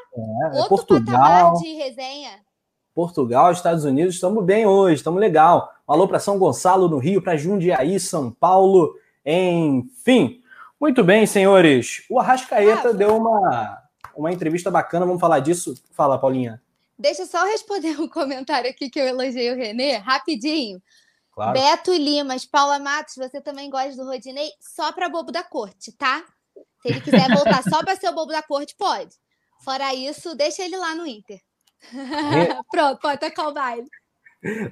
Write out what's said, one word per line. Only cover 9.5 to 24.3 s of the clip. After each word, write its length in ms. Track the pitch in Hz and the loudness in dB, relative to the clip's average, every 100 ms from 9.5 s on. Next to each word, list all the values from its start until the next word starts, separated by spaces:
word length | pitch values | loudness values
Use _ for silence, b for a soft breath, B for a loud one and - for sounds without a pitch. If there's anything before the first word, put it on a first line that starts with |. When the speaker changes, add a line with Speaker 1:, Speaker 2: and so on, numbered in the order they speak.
| 170 156 131 120 - - 254 123 - B B B B | 0 0 0 -2 -4 2 2 2 -4 B B B B
Speaker 1:
Muito 220 | 302 254 | 0 4
bem, 220 | 175 214 208 | 4 6 4
senhores. 760 | 202 190 196 160 131 110 - - | 4 6 8 8 4 0 -8 -4
O 100 | 240 | 0
Arrascaeta 560 | 202 254 - 240 208 220 240 | 2 0 0 2 4 4 2
Speaker 2:
Rafa. 60 | 196 | 2
Speaker 1:
deu 200 | 208 220 | 2 2
uma, 680 | 226 214 175 120 104 98 _ _ - - | 2 0 0 -2 -6 -12 _ _ -18 -8
uma 160 | 160 | -6
entrevista 400 | 180 160 170 190 | -4 -4 -4 -2
bacana, 340 | 175 - 170 180 | -2 0 -2 -2
vamos 160 | 180 | 0
falar 180 | 170 151 | 2 2
disso. 360 | 143 175 160 127 _ | 0 -2 -6 -12 _
Fala, 260 | - 143 131 | -2 0 2
Paulinha. 420 | 135 131 120 110 _ _ _ - | 0 -2 -4 -10 _ _ _ -4
Speaker 2:
Deixa 240 | 277 294 | -4 -4
eu 60 | 359 | -4
só 180 | 339 381 | -2 -2
responder 560 | 427 - 403 320 294 | -4 -6 -6 -6 -6
um 60 | 311 | -6
comentário 580 | 320 277 262 269 269 247 | -6 -6 -6 -4 -4 -4
aqui 200 | - 277 | -8 -8
que 100 | 311 | -4
eu 60 | 254 | -4
elogiei 460 | 254 262 247 240 | -4 -6 -4 -6
o 20 | 254 | -6
René, 420 | 220 233 285 226 | -8 -4 -4 -4
rapidinho. 840 | 214 277 339 262 285 311 220 185 _ _ _ _ _ - | -4 -4 -4 -6 -4 -4 -6 -12 _ _ _ _ _ -8
Speaker 1:
Claro. 180 | 117 | -4
Speaker 2:
Beto 400 | 262 277 330 359 | 0 2 0 0
Limas, 520 | 349 285 294 277 254 - | -2 0 -2 -4 -8 -2
Paula 340 | 294 285 285 | 0 0 0
Matos, 340 | 277 294 302 254 | -4 -6 -8 -12
você 240 | 254 285 | -12 -12
também 300 | 294 277 285 | -12 -14 -8
gosta 260 | 262 277 262 | -6 -6 -8
do 100 | 262 | -12
Rodinei? 440 | 262 262 | -12 -12